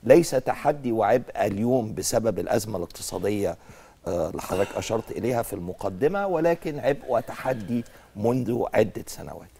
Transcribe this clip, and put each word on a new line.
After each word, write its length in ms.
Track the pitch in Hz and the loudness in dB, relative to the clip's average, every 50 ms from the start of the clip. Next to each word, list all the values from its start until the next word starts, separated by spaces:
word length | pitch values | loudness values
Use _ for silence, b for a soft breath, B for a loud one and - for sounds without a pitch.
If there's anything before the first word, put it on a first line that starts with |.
| - | 8
ليس 260 | 113 131 170 170 - | 10 8 8 8 4
تحدي 640 | - 131 - - 123 - - 139 151 147 135 123 | 0 -2 0 0 -4 0 2 0 0 2 0 -2
وعبء 540 | 113 110 107 101 117 127 117 - - - 101 | 2 2 4 4 4 4 2 -2 -2 0 0
اليوم 480 | 110 101 98 110 120 131 131 113 107 - | 0 0 0 0 2 2 2 0 -2 -6
بسبب 440 | - 98 - - 117 110 113 98 90 | -6 -4 0 0 2 2 2 0 -2
الأزمة 380 | 90 - - 113 101 107 107 92 | -2 0 0 -2 -2 -2 -6 -6
الاقتصادية، 800 | 85 - - - - - 95 92 90 98 107 104 98 90 - - B B B B B B B B _ - | -6 -6 -8 -12 -12 -8 -8 -2 -2 0 0 0 0 -2 -4 -6 B B B B B B B B _ -4
آه، 220 | 95 104 80 82 | -2 -2 -2 -2
اللي 120 | - - | -4 -6
حضرتك 340 | - - 95 92 98 - - | -6 -4 0 0 0 -2 -2
أشرت 360 | 98 92 - 110 113 110 - | -6 -4 -2 -2 -4 -4 -4
إليها 300 | - - 95 117 127 117 | -8 -4 -2 0 0 0
في 120 | 113 - 104 | -2 -4 -6
المقدمة، 760 | - 87 87 92 - - 98 95 90 131 151 190 202 202 196 | -8 -8 -8 -8 -6 -6 -6 -2 0 0 0 2 0 -2 0
ولكن 520 | 185 156 160 170 170 165 - 170 147 147 | 0 2 2 2 2 2 -2 -8 -6 -2
عبء 260 | 113 127 143 143 - - | 0 0 0 0 -2 0
وتحدي 760 | 120 113 127 - - - - 131 131 113 101 87 117 120 117 B B B B B B | 0 0 0 -2 -10 -6 -4 -4 -4 -4 -4 -2 -2 -2 -2 B B B B B B
منذ 480 | 104 104 117 123 131 123 113 120 117 - - - | 0 0 2 2 2 0 0 0 -2 -2 2 4
عدة 300 | 113 110 98 - 113 113 - | 4 4 4 0 -10 -12 -12
سنوات. 420 | - - 82 73 73 85 - 90 _ - | -12 -12 -12 -12 -12 -14 -16 -20 _ -20